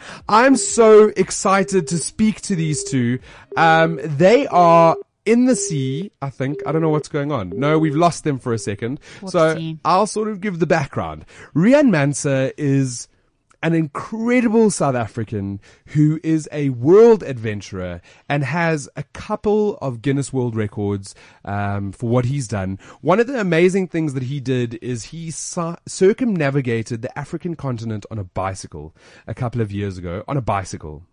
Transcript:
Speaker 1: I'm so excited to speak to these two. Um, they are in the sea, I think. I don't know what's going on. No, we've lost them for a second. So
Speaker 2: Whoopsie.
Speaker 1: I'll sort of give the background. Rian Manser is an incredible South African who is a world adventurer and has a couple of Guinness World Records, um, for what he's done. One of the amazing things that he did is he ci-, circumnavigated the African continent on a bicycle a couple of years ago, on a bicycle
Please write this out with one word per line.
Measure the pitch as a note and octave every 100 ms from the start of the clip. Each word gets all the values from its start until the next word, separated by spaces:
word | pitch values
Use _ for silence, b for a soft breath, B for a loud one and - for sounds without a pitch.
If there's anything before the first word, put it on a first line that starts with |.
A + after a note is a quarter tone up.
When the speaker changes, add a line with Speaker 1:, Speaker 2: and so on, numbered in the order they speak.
| B B -
Speaker 1:
I'm | G#3+ C4 C4
so | - - A3 G#3+ G#3+ -
excited | F#3+ - G#3 F#3+ G3 F#3+ D#3+
to | E3+
speak | - - G#3+ F#3
to | - F#3
these | D#3+ C#3+
two. | - C3+ A#2+ B2+ B B B -
Um, | E3 D#3+ E3 E3
they | D#3+ C#3+ F3+ A#3+ C#4
are | F3 E3+ E3+ E3 - - _ -
in | A#3+ B3+
the | B3
sea, | - D3 C3 C#3 G#3 -
I | C#3
think. | - C3+ C#3+ -
I |
don't | D#3+
know | D#3+
what's | D3+ -
going | D3+ C#3+
on. | C#3 F2+ G2
No, | C#3+ D#3
we've | D#3+ C#3+
lost | F3 - D#3
them | C3+
for | C3
a | A2+
second. | - G2 A#2 D3 B B F#3+
So | F3+ D#3+ D#3+
Speaker 2:
Whoopsie. | E3 D#3+ D3
Speaker 1:
I'll | F3+ G#3
sort | G#3+ G#3+
of | G#3
give | G#3 E3+
the | E3
background. | E3 C#3 - E2+ D2+ - B B C3+
Rian | G3 C#4+ C#4
Manser | E3 C#3+ C#3 C#3+ C3+ C3 -
is | C#3+ C#3 C3+ B2 - _ _ _ _ _
an | D#3+
incredible | E3 D#3+ - - A3+ A#3 B3 A#3 A3 A3
South | - C#3+
African | B2 A2 - A2 G#2+ G2 G2+ b b b
who | D3+ D3+ D#3+
is | D#3+ D#3+ D3
a | D3+ C#3+
world | A#2+ B2+ G3 A#3 A3
adventurer | C3+ B2+ A2 G#2 - F#2+ F2+ F2 - b b
and | D3
has | C3 E3+ E3 D#3 C3+ -
a | -
couple | - - G#3+ G#3+ G#3+ G#3 -
of | C3+ A#2
Guinness | C#3 C#3 C3+
World | C3 B2 A2
Records, | G#2 - G2+ G2+ G2 - b b
um, | - G2+ G2+ G2+ G2
for | F#2+ A#2+
what | B2 B2
he's | C#3+ A#2
done. | G#2+ F#2+ G2 B B
One | C#3 G3
of | A#3+
the | C4+
amazing | F#3+ D#3+ F3+ F#3+ F#3
things | E3 D#3
that | C3+
he | B2 C#3+
did | B2 B2+ A#2+ A2+
is | A#2+ B2 -
he | D#3+ D#3+
ci-, | - - - E3 E3+ -
circumnavigated | - F#3+ A3+ B3+ F#3 C#3+ C#3 B2 A#2 A2 A#2
the | A#2 -
African | C#3+ E3 F3+ E3
continent | C3+ A#2+ A2+ G#2+ -
on | A2+
a |
bicycle | F#2 - F#2+ F#2+ - D#2 D2+ _ b b b
a |
couple | - B2 A#2+
of | G#2+
years | G2+ G2+ F#2
ago, | F2 F2+ -
on | C#3
a |
bicycle | A2+ G2+ F#2 - D#2+ D2+ E2+